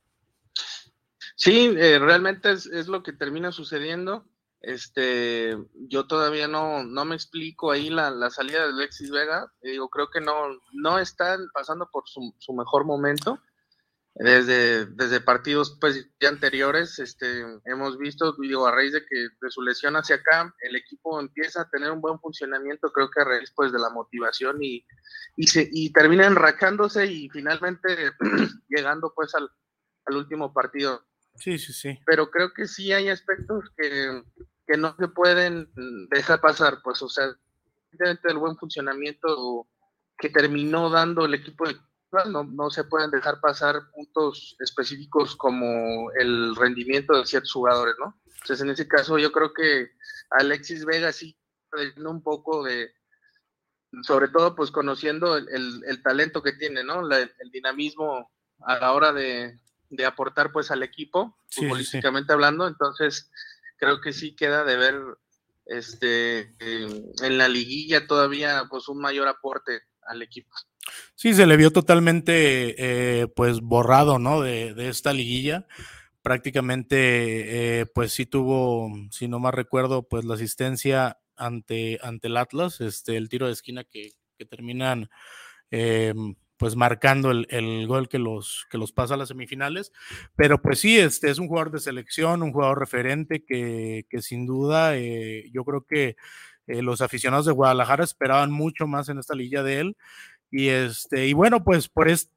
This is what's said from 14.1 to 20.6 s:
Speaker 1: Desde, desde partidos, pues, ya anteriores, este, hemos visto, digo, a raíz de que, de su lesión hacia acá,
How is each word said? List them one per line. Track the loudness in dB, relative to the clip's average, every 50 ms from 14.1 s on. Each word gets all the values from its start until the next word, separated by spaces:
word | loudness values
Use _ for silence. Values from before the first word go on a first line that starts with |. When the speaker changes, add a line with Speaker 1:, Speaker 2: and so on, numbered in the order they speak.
| -8 0
Speaker 1:
Desde, | 4 6 6 6 6 4 2 4 4 2 2 0 -2
desde | -4 -4 -4 -2 -2 -2 0
partidos, | 2 2 2 2 0 -2 -2 -2 -2 -4 -4 -2
pues, | -2 -2 -2 -2 -8 _ _ 0
ya | 0 0
anteriores, | 0 0 -2 -2 0 0 0 0 0 0 -2 -4 -8
este, | -12 -12 -12 -10 -8 -6 -6 -6 -6 -8 -12 -14 -14 -10
hemos | -10 -8 -6 -6 -6 -6 -8
visto, | -8 -8 -4 -2 -2 -2 -2 -4
digo, | -4 -4 0 2 2
a | 2
raíz | 4 2 2 2 0
de | -4 -4
que, | -6 -6 -6 -6 -8 -10 _
de | -12 -10
su | -8 -6
lesión | -4 -4 -2 -2 -2 -2 -2
hacia | 0 0 0 0
acá, | 2 4 4 4 4 2 -2 -8 -12